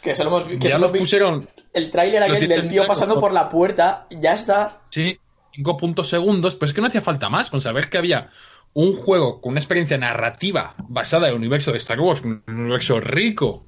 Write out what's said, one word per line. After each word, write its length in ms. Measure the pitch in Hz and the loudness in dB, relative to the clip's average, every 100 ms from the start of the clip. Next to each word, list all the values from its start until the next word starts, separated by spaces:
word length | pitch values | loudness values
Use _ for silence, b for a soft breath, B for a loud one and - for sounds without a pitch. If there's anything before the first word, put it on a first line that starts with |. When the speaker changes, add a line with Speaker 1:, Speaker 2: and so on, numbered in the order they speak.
Speaker 1:
Que 120 | 165 | -6
solo 160 | 143 156 | -2 0
hemos 160 | 175 170 | 0 -2
vi-, 120 | 131 | -2
que 80 | 131 | 0
Speaker 2:
Ya 60 | |
Speaker 1:
solo 100 | 143 180 | 2 2
Speaker 2:
los 40 | |
Speaker 1:
vi-, 80 | 190 | 2
Speaker 2:
pusieron, 500 | 175 202 196 151 139 - _ | 2 2 2 0 -6 -16 _
Speaker 1:
el 180 | 175 156 | -4 -2
tráiler 300 | 175 185 214 | 2 2 4
Speaker 2:
los 80 | 196 | 2
Speaker 1:
aquel 100 | 202 | 2
del 80 | 208 | 2
Speaker 2:
tienen 200 | 165 170 | 2 2
Speaker 1:
tío 160 | 190 196 | 2 2
pasando 300 | 196 190 220 | 2 0 2
Speaker 2:
por 80 | |
Speaker 1:
por 80 | 202 | 2
la 140 | 185 151 | 2 0
puerta, 580 | 165 185 208 175 196 - | 2 2 2 2 0 -8
ya 220 | 170 156 | -2 0
está. 480 | 208 214 196 208 - _ | 2 2 0 0 -6 _
Speaker 2:
Sí, 260 | 156 165 190 _ _ _ 139 | -4 -4 -4 _ _ _ -6
cinco 220 | 143 147 | -4 -2
puntos 320 | 170 170 160 | -2 -2 -2
segundos, 460 | 170 185 196 175 185 | 0 2 2 0 0
pero 120 | 147 | -2
es 60 | |
que 80 | 147 | 0
no 60 | 233 | 0
hacía 120 | 233 | 0
falta 280 | - 147 202 | -2 -2 -2
más, 200 | 180 240 | -2 -2
con 120 | 139 | -4
saber 280 | 127 120 147 | -2 -2 -2
que 80 | 185 | -2
había 320 | 170 139 B B B B _ | 0 -2 B B B B _
un 220 | - 175 196 | 0 2 2
juego 420 | - 185 135 - | 2 2 2 -2
con 120 | 127 | -4
una 80 | 139 | -4
experiencia 360 | 147 175 160 143 | -2 0 0 0
narrativa 800 | 123 113 113 - 190 170 - - | -2 -2 -4 -4 -4 -4 -4 -10
basada 480 | - 120 117 160 165 | -10 -6 0 2 2
en 60 | |
el 40 | 120 | 0
universo 320 | 113 143 143 | 0 -2 0
de 60 | 117 | -4
Star 220 | - 117 | -4 0
Wars, 200 | 175 139 | 0 0
un 200 | 120 110 - | -4 -8 -8
universo 520 | 113 120 123 - 120 | -8 -4 -2 0 -2
rico, 640 | - 147 226 214 131 - | 0 0 0 0 -2 -4